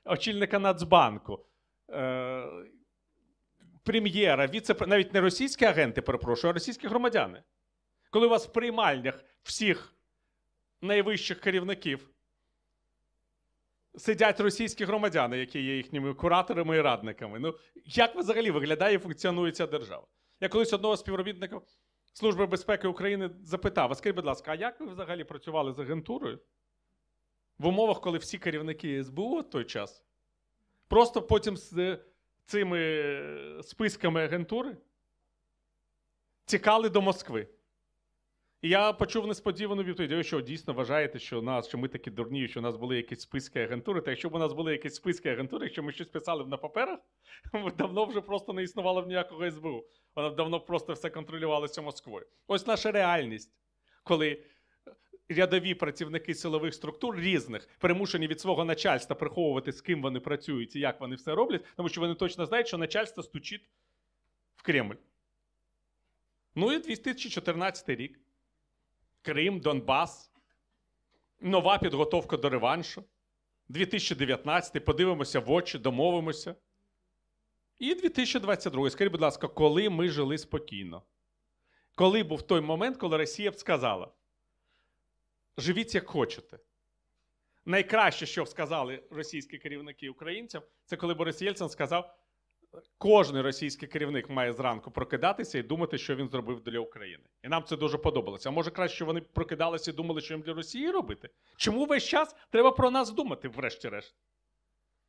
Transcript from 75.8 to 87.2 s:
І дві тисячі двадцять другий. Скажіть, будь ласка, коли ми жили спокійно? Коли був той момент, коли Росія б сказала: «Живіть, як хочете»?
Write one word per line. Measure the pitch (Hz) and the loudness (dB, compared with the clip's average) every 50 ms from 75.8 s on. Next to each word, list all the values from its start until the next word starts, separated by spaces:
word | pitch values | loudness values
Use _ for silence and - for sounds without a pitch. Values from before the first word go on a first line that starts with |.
| 107 135 120 127 151 180 175 170 160 160 151 - - 170 170 - _ _ _ _ _ _ _ _ _ _ _ _ _ _ _ _ _ _ _ _ _ _ _ - | -2 0 2 4 4 4 2 2 0 -2 -4 -6 -8 -12 -14 -14 _ _ _ _ _ _ _ _ _ _ _ _ _ _ _ _ _ _ _ _ _ _ _ -6
І | 240 277 349 | -4 -2 0
дві | 359 370 330 | 0 0 0
тисячі | - 269 247 240 - 247 | 2 2 0 2 0 0
двадцять | 196 202 196 185 - 180 139 | 2 0 0 0 0 -2 0
другий. | 127 139 131 | 0 0 0
Скажіть, | - - 202 196 165 | 2 2 2 2 2
будь | 156 | 4
ласка, | 156 147 - - - 151 | 2 2 2 0 -4 -6
коли | - - 156 151 151 180 214 214 | 2 6 6 6 6 6 4 2
ми | 175 160 175 175 | 2 2 0 0
жили | 147 147 143 135 151 156 | 0 0 0 -2 -2 -4
спокійно? | - - - 151 151 - 107 98 98 87 82 85 - _ _ _ _ _ _ _ _ _ _ _ _ _ _ _ _ _ _ | -6 -6 -8 -8 -6 -8 -12 -12 -10 -10 -12 -14 -16 _ _ _ _ _ _ _ _ _ _ _ _ _ _ _ _ _ _
Коли | - 180 185 202 226 202 | 4 4 6 6 4 2
був | 156 156 143 - | 0 -4 -4 0
той | - 190 165 | 2 2 2
момент, | 151 151 160 165 214 262 254 | 4 2 0 0 0 -2 -2
коли | - 202 170 160 | -2 -2 0 0
Росія | 156 156 151 - - 208 202 | 0 0 0 -4 -4 -4 -4
б | 202 | -4
сказала: | - - - 170 131 127 117 101 92 90 - - _ _ _ _ _ _ _ _ _ _ _ _ _ _ _ _ _ _ _ _ _ _ _ _ _ _ _ _ - | -4 -2 0 0 2 2 0 0 -2 -4 -10 -16 _ _ _ _ _ _ _ _ _ _ _ _ _ _ _ _ _ _ _ _ _ _ _ _ _ _ _ _ -4
«Живіть, | 127 165 185 214 226 226 - | 0 0 2 2 0 0 0
як | 185 180 | -2 -2
хочете»? | - - 151 117 - - - - _ - - _ _ _ _ _ _ _ _ _ _ _ _ | -2 0 0 0 0 -2 -6 -14 _ -20 -20 _ _ _ _ _ _ _ _ _ _ _ _